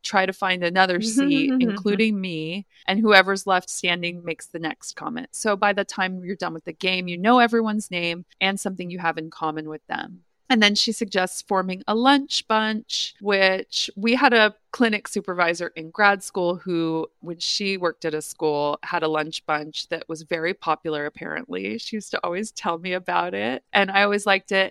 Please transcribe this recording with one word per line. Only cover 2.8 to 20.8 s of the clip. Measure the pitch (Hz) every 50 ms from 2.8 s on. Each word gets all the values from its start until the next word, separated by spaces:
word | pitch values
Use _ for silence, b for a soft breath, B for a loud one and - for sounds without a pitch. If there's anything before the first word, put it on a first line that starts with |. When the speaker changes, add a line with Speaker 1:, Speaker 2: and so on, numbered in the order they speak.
| b
Speaker 1:
And | b 190 208
whoever's | 220 214 208 190 180 190 196 190 -
left | 196 190 185 - -
standing | - - - 180 175 175 175 175 175 175 170
makes | 170 160 - -
the | - - 160
next | 165 156 - - - - -
comment. | - - - - 160 175 - -
So | - - 220 202
by | 196 214 202 202
the | 202 196
time | - - - 185 185 185 180 175
you're | 175 202
done | - 175 165 160
with | 160 -
the | 170 165
game, | - - 185 185 180 180 180
you | 175
know | 175 185 226 247 254
everyone's | 233 226 233 226 226 214 208 214 - -
name | 180 175 170 170 170 175 175 _ _ -
and | 190 190 196 190
something | - 202 190 180 180 170
you | 175 180
have | 175 165 160 165
in | 160 165
common | - - 165 156 156 156 156 156
with | 156 151 _
them. | - - - - - 180 - _ _ _ _ _ -
And | 262 220 214
then | 208 208
she | - - 233 214
suggests | - 233 190 - 185 185 180 - -
forming | - - 202 190 185 185 185 190 - -
a | 214
lunch | 226 247 269 285 277 277 - - - -
bunch, | - 220 220 220 214 220 214 - - - - - - - - 202
which | 208 202 196 190 190 190 190 - - - - - - -
we | 196 202 233 247
had | 254 285 262 240
a | 226 214 208 208 _ _ _ -
clinic | - 247 226 214 196 - -
supervisor | - 208 - - 180 180 175 170 170 170 175 170 -
in | 165 160 160
grad | - - 208 202 202 196 -
school | - - 190 180 175 180
who, | 170 - 180 175 165 165 160 160 160 156 - _ _
when | - 170 170 170
she | - - - - 202 196 196 185
worked | 180 165 151 - -
at | 160 151
a | 156
school, | - - - - 165 156 147 147 147 147 143 - -
had | - 180 170 156
a | 160
lunch | 156 151 151 160 - - -
bunch | - 151 151 151 156 - - - -
that | 170 165 -
was | - 160 156 160
very | - 170 160 160 175 196
popular, | - - 170 156 -